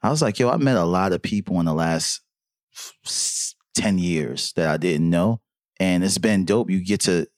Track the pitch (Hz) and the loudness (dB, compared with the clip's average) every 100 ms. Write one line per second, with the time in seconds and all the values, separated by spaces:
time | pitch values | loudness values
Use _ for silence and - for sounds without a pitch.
0 | 113 156 131 101 123 131 139 113 85 90 | -2 0 0 2 0 2 2 2 2 2
1 | 95 87 - 104 95 90 82 80 82 82 | 0 -2 -2 -4 -2 0 0 0 0 0
2 | - - _ _ _ _ _ - - - | -2 -6 _ _ _ _ _ -20 -20 -16
3 | - - - - - - _ - 107 92 | -8 -6 -4 -4 -8 -10 _ -4 0 0
4 | 87 80 64 - - - 80 78 90 76 | 0 0 -2 -6 -6 0 0 2 0 2
5 | 82 85 87 113 _ _ _ - 92 90 | 2 2 2 0 _ _ _ -4 0 2
6 | 95 95 110 101 92 107 104 95 92 101 | 0 0 2 2 2 0 0 -2 0 0
7 | - 87 76 | 2 0 -2